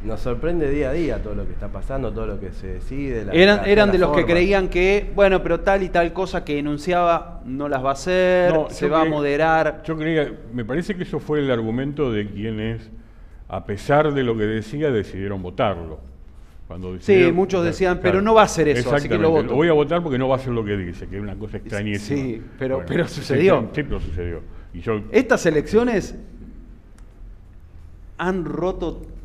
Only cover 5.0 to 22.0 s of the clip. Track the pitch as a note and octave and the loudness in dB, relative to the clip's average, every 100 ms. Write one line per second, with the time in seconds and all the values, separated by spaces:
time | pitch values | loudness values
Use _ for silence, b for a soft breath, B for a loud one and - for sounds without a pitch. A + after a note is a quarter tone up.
5 | G3+ F#3+ G3 F#3 E3 E3 F3+ G3 F#3 F3 | 0 4 4 4 2 0 2 2 2 2
6 | E3+ E3+ F#3 F3+ - D3 D3 D3 F3 F3 | 0 0 -4 -4 -4 -4 -2 -4 0 2
7 | F3 E3 - - - C3+ C#3+ C#3 C3 C#3 | 4 2 -2 -12 -10 -6 -2 -2 0 -2
8 | - F#3 F#3 F3+ F3+ D#3+ D3+ - D3 D#3 | 0 2 4 4 4 4 0 -2 0 2
9 | D#3+ D3+ C#3+ C#3+ D#3+ D#3+ D#3 D3 - D#3+ | 2 2 0 2 4 4 2 -2 -8 -4
10 | D3+ D#3+ C#3 G#2+ G#2+ A#2+ A2 C#3 F3+ F#3 | 0 0 0 -4 -10 -8 -4 -4 -4 -6
11 | F3 D3 - D3+ C#3 A#2+ A2+ A#2 C#3 C#3+ | -4 -6 -2 -2 2 0 0 -2 -4 -2
12 | C#3 A2 G#2 F#2 A2 A2 A2 A2+ - b | 0 0 -4 -6 -6 -4 -4 -6 -10 b
13 | b b b b b F2+ - G2+ - C#3+ | b b b b b -10 -6 -8 2 4
14 | D3+ C#3 B2+ A2+ G#2+ A2 G#2+ C#3+ D3+ A#2+ | 4 2 0 2 0 -2 -4 -2 0 0
15 | F#2+ F#2+ G2 G2+ F2+ F2+ A#2+ F2+ E2+ D#2 | -2 -6 -6 -6 -8 -2 -2 -2 -8 -14
16 | C2 - - b b b - F2+ F2+ F#2 | -16 -18 -20 b b b -14 -10 -8 -8
17 | - F#3+ F3 E3+ F#3 F#3 E3+ D#3 F#3 F3 | 4 6 6 4 2 2 0 0 0 2
18 | F#3 F3+ G#3 A3 G3+ - D3+ B2+ B2 C#3+ | 2 2 6 6 6 4 2 4 2 0
19 | C#3+ A#2 D#3+ D#3+ C3+ B2 E3+ D#3 C#3+ E3+ | 2 2 4 4 2 2 4 4 4 0
20 | E3+ B2+ C3 C3 B2+ A#2 G#2 G2+ F2+ E2+ | 0 0 2 0 0 -2 -2 -2 -4 -8
21 | F2+ F#2 G#2 F#2+ G#2+ - - G#2+ G#2+ G#2 | -10 -8 -8 -8 -10 -10 -8 -6 -4 -4